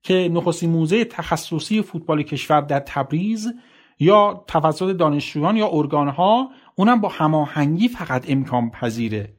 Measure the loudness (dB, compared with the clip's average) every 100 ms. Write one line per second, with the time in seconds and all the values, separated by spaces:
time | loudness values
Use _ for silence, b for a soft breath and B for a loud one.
0 | 2 2 2 0 0 -2 0 0 2 2
1 | 0 -6 -4 -4 -2 -6 -2 -2 -2 -8
2 | -2 -2 -2 -6 0 0 2 -4 -2 -6
3 | -2 -2 -2 -4 -6 -10 B B B B
4 | 4 6 4 -2 -4 0 0 0 -4 0
5 | 0 0 -4 -2 0 0 0 0 0 0
6 | 0 2 2 4 0 B B 0 4 4
7 | 0 0 2 2 0 0 0 2 0 0
8 | -4 -4 0 -2 0 -2 -2 -4 -6 -4
9 | -4 -4 -8